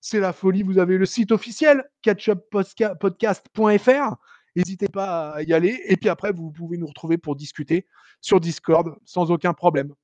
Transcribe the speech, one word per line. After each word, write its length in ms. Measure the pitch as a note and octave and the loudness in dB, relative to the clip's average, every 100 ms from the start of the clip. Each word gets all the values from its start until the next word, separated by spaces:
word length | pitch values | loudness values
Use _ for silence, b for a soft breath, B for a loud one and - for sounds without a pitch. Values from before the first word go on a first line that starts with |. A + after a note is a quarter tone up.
C'est 180 | - G#3+ | -4 -2
la 140 | F#3+ | -2
folie. 320 | E3+ F#3+ F#3+ | 0 0 0
Vous 140 | F#3+ F#3 | 2 2
avez 200 | F3+ F#3 | 2 2
le 80 | F#3 | 0
site 240 | - G#3 | 0 0
officiel, 540 | A3+ - G#3+ D#4 C#4 C4 _ | 0 -2 0 4 4 2 _
catch 260 | - G3+ - | -2 0 0
up 120 | G3 _ | -2 _
podcast 960 | G#3 F#3+ - G#3+ F3 G3 F#3 A3 F#3+ _ | -4 -4 -2 -4 -2 -4 -2 -2 -2 _
point 260 | - G#3+ G#3 | 0 2 4
F 80 | - | 4
R. 300 | C4 C4+ B2 b b b - | 2 2 -6 b b b -4
N'hésitez 320 | E3+ F#3 G3+ | -4 -2 -6
pas 400 | G3 G3 E3+ D3+ | -4 -6 -4 -6
à 140 | D3+ | -8
y 100 | D#3 | 0
aller. 280 | E3 F3 B3+ | 2 2 -2
Et 120 | - F#3 | 0 0
puis 120 | G#3 | 0
après, 240 | E3 G3+ | -2 -4
vous 180 | F#3 E3 | -6 -8
pouvez 260 | D3+ E3+ E3+ | -12 -10 -8
nous 120 | D#3+ | -8
retrouver 300 | D3 E3 E3 | -10 -4 -2
pour 180 | D#3+ C#3 | -2 -8
discuter 500 | D3 - D3+ F3 - b b b | -8 -12 -4 -4 -4 b b b
sur 200 | - F#3+ | 2 2
Discord 560 | E3 E3 - E3 E3+ D3 | 2 -6 0 0 0 -10
sans 260 | _ - E3+ | _ -4 -2
aucun 220 | E3+ F3+ | 0 0
problème. 420 | E3+ F3+ D3+ C#3 C#3+ | 0 0 0 -4 -10